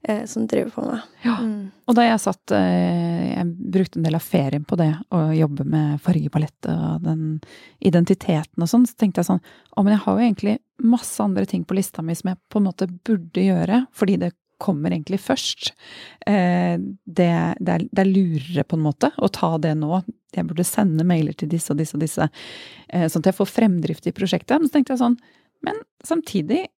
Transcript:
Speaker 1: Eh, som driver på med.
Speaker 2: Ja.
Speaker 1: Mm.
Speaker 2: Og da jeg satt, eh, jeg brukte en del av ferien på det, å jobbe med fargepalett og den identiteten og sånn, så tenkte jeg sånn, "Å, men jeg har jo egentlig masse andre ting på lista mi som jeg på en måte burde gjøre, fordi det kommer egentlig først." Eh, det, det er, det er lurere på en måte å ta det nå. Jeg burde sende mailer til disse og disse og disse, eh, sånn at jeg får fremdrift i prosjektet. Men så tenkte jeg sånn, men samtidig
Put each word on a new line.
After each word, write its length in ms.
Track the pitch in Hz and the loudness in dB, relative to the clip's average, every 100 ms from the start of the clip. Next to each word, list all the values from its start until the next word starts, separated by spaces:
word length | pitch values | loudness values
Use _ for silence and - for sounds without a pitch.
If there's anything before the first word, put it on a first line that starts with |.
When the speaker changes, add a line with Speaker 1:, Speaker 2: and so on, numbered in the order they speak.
| - | -4
Speaker 1:
Eh, 180 | 214 220 | -4 -4
som 160 | 226 220 | -6 -2
driver 240 | - - - | -2 -2 -6
på 100 | - | -6
med. 160 | 233 - _ 240 | -6 -10 _ -4
Speaker 2:
Ja. 100 | 220 | -2
Speaker 1:
Mm. 300 | 226 208 196 _ - | -4 -6 -10 _ 2
Speaker 2:
Og 80 | 240 | 4
da 80 | 233 | 4
jeg 160 | 220 | 2
satt, 320 | - 185 - | -2 -6 -2
eh, 800 | 208 185 180 175 175 170 170 - | 2 4 2 2 0 0 -2 -2
jeg 160 | - 175 170 - | -2 -4 -4 -2
brukte 260 | 185 185 165 | 0 0 0
en 80 | 160 | 0
del 100 | 160 | 0
av 40 | |
ferien 420 | - 180 139 143 151 | 0 0 0 -2 -2
på 120 | 160 | 0
det, 140 | 160 156 - | 2 0 -2
å 120 | 175 156 | 0 2
jobbe 320 | 156 156 143 139 | 2 2 0 0
med 360 | 156 151 147 - | 0 0 0 0
fargepalett 640 | 160 147 156 151 _ - | 0 0 -2 -2 _ -4
og 340 | 165 160 160 165 | -2 -2 -2 -2
den 220 | 160 156 156 - - - _ | -2 -2 -6 -8 -20 -20 _
identiteten 800 | 196 170 170 190 - 156 160 - | 2 4 4 0 2 -2 -2 -4
og 80 | 170 | 2
sånn, 160 | 240 247 | 4 2
så 80 | - | 2
tenkte 220 | 214 175 | 0 0
jeg 60 | 170 | 0
sånn, 120 | 185 - - _ - | -2 -2 -20 _ 0
"Å, 80 | |
men 120 | 202 208 | 2 2
jeg 80 | 196 | 2
har 120 | 190 | 2
jo 80 | 240 | 2
egentlig 320 | 202 202 220 _ _ | 2 -2 -2 _ _
masse 400 | 226 240 - - | 2 2 0 -4
andre 220 | 214 190 196 | -2 0 0
ting 160 | 180 165 | -2 -2
på 120 | 190 | -2
lista 260 | 196 - 165 | -2 -6 -6
mi 80 | 170 | -4
som 140 | 190 | -4
jeg 100 | 180 _ | -6 _
på 100 | 214 | 0
en 60 | 196 | 0
måte 200 | - 185 180 - | 0 -6 -6 -2
burde 380 | 214 165 - 190 | -2 0 0 2
gjøre, 380 | 180 165 226 262 - | 2 2 2 0 0
fordi 240 | 196 202 175 | 0 2 -2
det 80 | - _ _ | -6 _ _
kommer 320 | - 147 165 | -2 0 0
egentlig 260 | 175 147 196 | -2 -4 -6
først." 540 | - 262 - - - _ - - - - - | -2 -2 -2 -6 -8 _ -20 -20 -20 -10 0
Eh, 520 | 202 180 180 175 175 196 196 - | 2 4 2 2 -2 -4 -10 -8
det, 260 | 165 175 170 170 - | 2 2 2 0 -2
det 120 | 170 | -2
er, 140 | 170 - | -2 0
det 140 | 185 190 | 2 4
er 80 | |
lurere 500 | 190 185 156 139 170 | 4 2 0 -2 -4
på 140 | - 160 | -2 0
en 80 | 151 | 0
måte 260 | 147 294 - | 2 0 2
å 100 | 190 | -2
ta 240 | - 170 165 | 0 -2 0
det 160 | 160 156 | 0 0
nå. 260 | 151 180 180 - _ - | 0 -2 -4 -14 _ -6
Jeg 120 | 170 | -4
burde 180 | 165 175 | -2 -2
sende 380 | - 202 156 175 | 0 0 2 2
mailer 260 | 170 156 | 2 0
til 160 | - 151 | -2 -4
disse 220 | 165 - | -4 -2
og 60 | 147 | -2
disse 160 | 156 147 | -2 -2
og 60 | |
disse, 260 | 156 - 160 - - - - - - | -4 -2 -4 -4 -18 -18 -20 -20 -6
eh, 180 | 175 160 | -2 0
sånn 140 | 165 | 2
at 60 | 175 | 0
jeg 60 | 190 | 0
får 140 | 196 | -2
fremdrift 560 | - 226 180 160 160 - | 2 2 2 -2 -4 -6
i 60 | - | -4
prosjektet. 440 | 190 180 - 285 | -2 -2 0 0
Men 80 | 311 | 2
så 60 | 302 | 0
tenkte 160 | 262 | 0
jeg 100 | 254 | 0
sånn, 140 | 240 240 _ _ _ _ | 0 0 _ _ _ _
men 120 | - 440 - _ | -8 -8 -10 _
samtidig 640 | - 330 311 196 151 294 370 | -4 -4 -2 -4 0 -2 -2